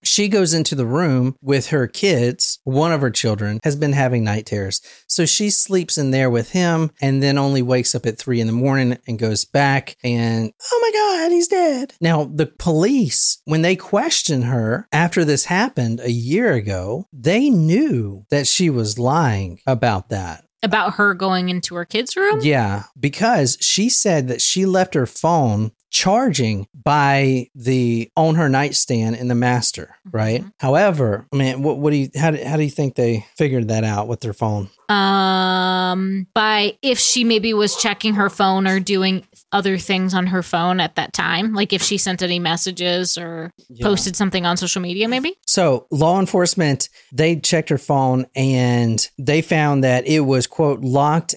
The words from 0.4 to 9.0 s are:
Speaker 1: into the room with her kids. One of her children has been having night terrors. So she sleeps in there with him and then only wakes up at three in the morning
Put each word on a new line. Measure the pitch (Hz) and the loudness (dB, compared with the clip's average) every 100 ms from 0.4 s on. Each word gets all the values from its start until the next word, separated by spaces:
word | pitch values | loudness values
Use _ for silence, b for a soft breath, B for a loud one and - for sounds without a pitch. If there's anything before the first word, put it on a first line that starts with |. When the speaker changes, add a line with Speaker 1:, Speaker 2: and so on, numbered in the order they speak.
| 170 | 2
Speaker 1:
into | 165 143 139 | 0 -2 -2
the | 117 | -2
room | 143 175 131 127 - | 0 0 2 0 -2
with | 139 139 - | -2 -2 0
her | 151 117 | -2 -2
kids. | - 202 139 123 - - - 135 | -2 0 2 0 0 -4 -4 -2
One | 131 165 | 0 2
of | 156 | 0
her | 131 | 0
children | - 117 104 104 107 | 0 -2 -2 -2 -2
has | 156 143 | -4 0
been | 147 | 0
having | 143 127 120 107 | 2 2 2 0
night | 107 - | -2 -4
terrors. | 104 95 - B B B | -6 -4 -6 B B B
So | - 165 | 0 0
she | - 208 | 0 0
sleeps | - - 190 165 156 | 0 0 0 0 -2
in | 135 | 0
there | 135 131 | 2 2
with | 120 113 | 0 0
him | 185 175 165 156 - | 0 2 2 -2 -2
and | 139 135 | -2 2
then | 139 143 | 2 2
only | 139 135 | 2 0
wakes | 123 127 120 120 | 2 0 0 -2
up | 117 | -4
at | 110 | -4
three | - 117 | -2 -2
in | 113 | 0
the | |
morning | 113 135 135 123 123 | 0 0 2 0 -2